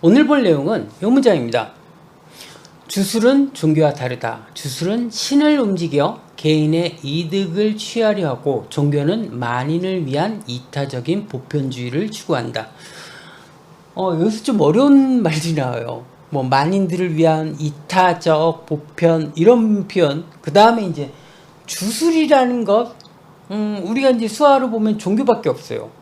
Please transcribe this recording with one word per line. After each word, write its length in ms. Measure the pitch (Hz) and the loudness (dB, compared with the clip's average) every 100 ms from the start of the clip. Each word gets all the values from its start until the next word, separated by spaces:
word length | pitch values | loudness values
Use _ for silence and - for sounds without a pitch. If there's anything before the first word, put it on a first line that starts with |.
오늘 240 | 165 233 277 | 6 6 6
볼 160 | 285 | 2
내용은 440 | 220 151 143 214 104 - | 4 2 0 -4 -6 -6
이 40 | 196 | 0
문장입니다. 640 | 262 262 175 120 117 110 - - - - - - - - - - - - | 4 4 2 0 -4 -4 -12 -20 -20 -20 -20 -20 -20 -20 -20 -20 -20 -10
"주술은 680 | - 196 226 226 277 277 - | -4 -2 2 4 4 2 0
종교와 400 | 156 156 156 - | 0 2 2 0
다르다. 500 | 127 123 117 113 - | -6 -6 -8 -8 -14
주술은 560 | - 143 127 170 220 240 | -12 -12 -6 -4 -2 -4
신을 500 | 214 - 285 302 294 | -6 0 2 4 2
움직여 640 | 226 185 165 139 151 233 - - | 2 0 -2 0 0 -2 -16 -4
개인의 640 | 156 156 151 160 170 - | 0 2 2 0 -2 -6
이득을 760 | 135 151 170 190 190 170 214 214 | -6 -4 -2 -4 -4 -2 -2 -2
취하려 540 | - 233 220 208 165 | -6 -2 0 0 -2
하고 380 | 123 - 127 - | -4 -2 -4 -4
종교는 680 | - 147 143 143 214 220 117 | -2 0 0 0 -2 -4 -6
만인을 680 | 120 120 135 170 185 185 147 | -4 -4 -2 -2 -2 -4 -4
위한 380 | 139 185 220 - | -2 -2 -4 -10
이타적인 800 | 123 - - 139 127 120 185 208 | -12 -10 -8 -6 -6 -4 -6 -6
보편주의를 840 | 127 127 147 135 120 123 135 214 | -12 -6 -6 -4 -6 -6 -6 -6
추구한다." 560 | 214 - 147 110 117 110 - - - - - - - - - - - - - | -8 -4 -4 -4 -8 -10 -16 -20 -20 -20 -20 -20 -20 -20 -20 -20 -20 -18 -6
어, 160 | 185 | -4
여기서 300 | 165 185 220 | 0 -2 -2
좀 180 | - 220 | -4 2
어려운 600 | 147 180 285 277 269 254 | 2 4 6 6 4 2
말들이 320 | 185 156 165 156 | 0 -2 -2 -2
나와요. 500 | 127 123 117 120 127 - - | -2 -4 -8 -12 -14 -20 -8
뭐, 140 | 143 | -6
만인들을 720 | 127 135 147 196 190 175 185 156 | 0 0 2 0 0 -2 -2 2
위한 380 | 160 156 156 147 | 2 2 -4 -6
이타적, 1080 | 151 147 - 180 185 170 - 156 165 160 - | -8 -8 -4 2 2 2 0 2 2 -2 -8
보편, 640 | 151 147 - 165 165 151 | -10 -10 0 2 2 -2
이런 540 | 147 175 240 220 208 180 | 2 4 4 4 0 -2
표현. 380 | 196 156 143 - - | 0 0 0 -8 -14
그 140 | - | -2
다음에 320 | 160 220 233 196 | 4 6 4 -2
이제 260 | 160 139 - - - - - - | -6 -8 -12 -20 -20 -20 -20 -14
주술이라는 1000 | - 190 226 330 330 302 277 247 247 | -8 -6 -2 0 2 4 4 4 0
것, 380 | 214 202 240 - - - - - - | 0 0 0 -10 -20 -20 -20 -20 -10
음, 320 | 202 214 208 | -6 -4 -4
우리가 280 | 180 226 269 | -4 0 2
이제 180 | 247 220 | 2 -2
수화로 400 | 214 294 269 254 | 2 4 4 2
보면 280 | 220 214 214 | -2 -2 -2
종교밖에 520 | 180 220 269 226 156 | -2 0 2 0 0
없어요. 420 | 123 - 117 98 - | -4 -6 -12 -12 -18